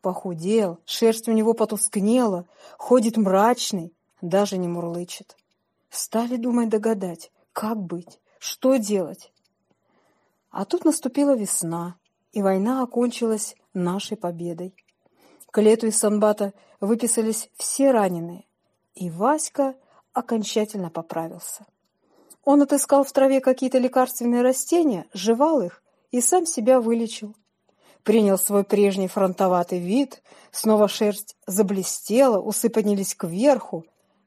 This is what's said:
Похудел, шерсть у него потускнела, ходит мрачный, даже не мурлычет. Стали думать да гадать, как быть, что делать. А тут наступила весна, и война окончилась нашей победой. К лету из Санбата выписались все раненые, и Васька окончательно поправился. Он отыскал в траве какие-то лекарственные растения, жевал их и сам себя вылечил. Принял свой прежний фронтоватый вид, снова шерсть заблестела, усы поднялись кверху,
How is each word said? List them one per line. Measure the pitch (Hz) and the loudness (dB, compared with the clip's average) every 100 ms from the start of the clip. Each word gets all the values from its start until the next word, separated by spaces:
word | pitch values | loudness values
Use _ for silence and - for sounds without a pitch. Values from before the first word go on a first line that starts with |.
Похудел, | 190 180 190 170 175 226 196 170 - | -4 -6 -8 -6 0 0 0 -6 -10
шерсть | - 226 226 233 | 0 2 2 0
у | |
него | 220 220 | 0 2
потускнела, | 226 214 208 - 208 196 254 233 180 175 _ - - | 0 -2 -2 -4 0 2 2 0 -2 -8 _ -20 -16
ходит | - 247 226 226 | 2 4 4 0
мрачный, | 190 190 220 247 - 190 165 _ _ _ | 2 4 4 2 -4 -8 -10 _ _ _
даже | 165 190 202 190 | -2 0 0 -2
не | 175 | -4
мурлычет. | 175 170 170 175 - - _ _ _ _ _ _ | -6 -6 -8 -10 -16 -20 _ _ _ _ _ _
Стали | - - 220 240 247 | -12 -4 -4 -2 -4
думать | 247 240 226 | 0 0 0
да | 214 | 0
гадать, | 226 214 190 165 - _ _ | 0 -2 -4 -10 -18 _ _
как | - 214 226 | -8 -6 -6
быть, | 175 175 175 - _ _ | -6 -10 -12 -20 _ _
что | - - 262 269 | -14 -2 2 2
делать. | 208 208 160 - - _ _ _ _ _ _ _ _ _ _ _ _ | 0 -2 -4 -10 -20 _ _ _ _ _ _ _ _ _ _ _ _
А | - 196 | -10 -4
тут | 359 | 0
наступила | 330 294 254 269 285 254 | 0 0 -4 0 2 0
весна, | 196 - 170 165 175 175 _ _ _ | 0 -4 -4 -6 -8 -12 _ _ _
и | 214 | -2
война | 190 190 208 262 | 0 2 0 -2
окончилась | 247 240 247 240 226 220 - - _ | -2 -2 -2 -2 -4 -4 -6 -14 _
нашей | 190 175 190 - 214 | -4 -4 -4 -8 -8
победой. | 175 170 175 165 185 _ _ _ _ _ _ _ - | -8 -6 -10 -10 -12 _ _ _ _ _ _ _ -4
К | - | 2
лету | 214 226 226 | 4 4 2
из | 214 | 0
Санбата | 214 208 214 208 202 - _ _ | 0 2 2 0 -4 -8 _ _
выписались | 196 233 233 233 220 220 - - | -2 0 0 -2 -2 -4 -10 -10
все | - - 277 | -8 2 2
раненые, | 240 196 175 170 175 _ _ _ _ _ - | 4 0 -2 -10 -14 _ _ _ _ _ -10
и | 180 | -10
Васька | 160 226 302 - - 269 262 _ _ _ | -2 0 0 -4 -4 -4 -4 _ _ _
окончательно | - 240 226 202 220 214 208 175 | -10 -4 -4 -2 -4 -4 -6 -8
поправился. | 165 165 165 165 175 - - - _ _ _ _ _ _ - | -10 -8 -8 -8 -12 -16 -16 -20 _ _ _ _ _ _ -6
Он | - 285 | 4 4
отыскал | 285 285 - 277 | 4 2 2 2
в | 277 | 2
траве | - 269 269 | 2 4 4
какие-то | 262 262 262 262 | 2 0 0 0
лекарственные | 254 254 254 - 240 240 | 2 2 0 -2 -2 2
растения, | 247 254 - 339 311 185 - | 2 0 0 2 2 -2 -6
жевал | 196 196 233 302 302 | -4 0 2 2 2
их | 175 - _ _ _ | -2 -10 _ _ _
и | 247 | -2
сам | - 370 330 | 2 2 0
себя | - 220 254 | -2 4 4
вылечил. | 226 233 226 - 208 - _ _ _ _ _ _ | 4 -2 -2 -8 -16 -18 _ _ _ _ _ _
Принял | - 220 208 190 | 2 4 4 2
свой | - 202 | 2 0
прежний | 196 202 202 190 185 | 2 2 2 2 -4
фронтоватый | - 190 185 190 180 175 180 | 0 -2 2 2 2 0 -4
вид, | 175 233 262 - _ - _ | 0 0 0 -6 _ -20 _
снова | - 220 214 202 | -4 2 6 4
шерсть | - 208 196 - - - | 4 -2 -2 -12 -18 -4
заблестела, | 190 196 196 180 - - 220 277 208 | 0 2 0 -4 -8 0 4 4 4
усы | 214 - 233 | -2 -2 0
поднялись | 226 208 202 190 - | 0 0 0 -2 -6
кверху, | 175 175 277 262 - 165 - _ _ _ | -6 0 2 2 -2 -12 -12 _ _ _